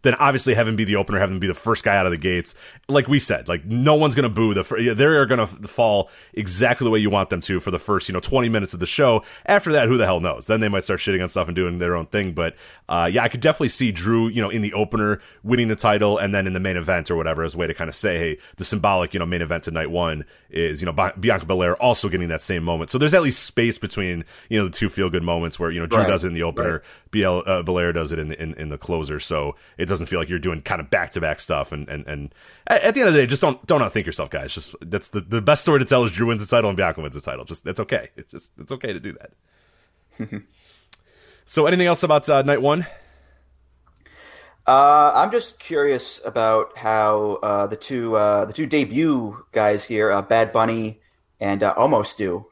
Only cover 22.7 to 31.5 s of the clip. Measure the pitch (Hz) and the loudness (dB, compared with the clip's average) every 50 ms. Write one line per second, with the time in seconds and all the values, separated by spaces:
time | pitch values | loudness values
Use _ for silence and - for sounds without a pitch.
22.7 | 85 80 82 - - 127 147 151 160 185 165 139 120 - - - - - 120 117 | -4 -4 -4 -4 -2 0 2 4 4 4 4 2 -2 -2 -4 -2 0 0 0 0
23.7 | 110 - - 95 - - 98 90 87 82 80 - - - - _ 117 107 101 92 | 0 -2 -8 -8 -6 -4 -4 -4 -4 -6 -8 -12 -16 -20 -8 _ 0 0 0 0
24.7 | 82 - 110 95 - - 98 90 82 90 82 87 85 82 85 82 - - 87 85 | -2 -2 -4 -2 0 0 -2 0 0 -2 0 0 0 0 -2 -4 -4 -4 -4 -4
25.7 | 85 85 85 82 113 110 101 92 98 87 85 90 85 82 82 82 - - 85 85 | -2 -4 -2 0 2 2 2 2 0 0 -2 -4 -4 -2 -4 -4 -2 -2 -4 -4
26.7 | 82 76 - - - - _ _ - 110 98 92 90 90 87 98 95 90 85 82 | -4 -6 -8 -14 -20 -20 _ _ -2 0 2 2 2 0 0 0 -2 -2 0 -2
27.7 | 92 90 87 87 82 82 80 73 82 78 76 76 78 - 80 80 76 - 78 76 | 0 0 0 0 0 -2 -4 -4 -6 -6 -6 -8 -8 -8 -10 -10 -10 -10 -10 -10
28.7 | 73 71 - - 87 82 78 71 76 73 - - 82 76 71 73 - _ _ - | -10 -12 -6 -6 -4 -4 -4 -6 -8 -8 -6 -4 -4 -4 -4 -4 -8 _ _ -20
29.7 | _ - 87 85 98 85 87 - 92 85 82 85 90 85 73 92 82 80 - - | _ -8 -4 -4 -4 -6 -4 -4 -4 -4 -4 -4 -6 -4 -4 -4 -6 -6 -4 -6
30.7 | 104 82 76 71 - 92 85 80 - 92 82 78 76 - - - | -6 -6 -2 -2 -2 -2 -2 -4 -4 -4 -2 -2 -4 -4 -4 -4